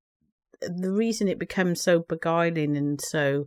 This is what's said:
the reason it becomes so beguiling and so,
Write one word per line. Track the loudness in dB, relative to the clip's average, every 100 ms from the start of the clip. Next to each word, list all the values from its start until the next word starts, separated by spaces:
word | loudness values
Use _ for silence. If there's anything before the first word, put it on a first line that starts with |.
| _ _ _ _ _ _
the | -8 -4 -4
reason | -2 -2 0 -2
it | -2
becomes | -4 0 0 2
so | 4 2
beguiling | 2 -4 0 2 2 2 0 0
and | 0 -2
so, | -2 0 2 2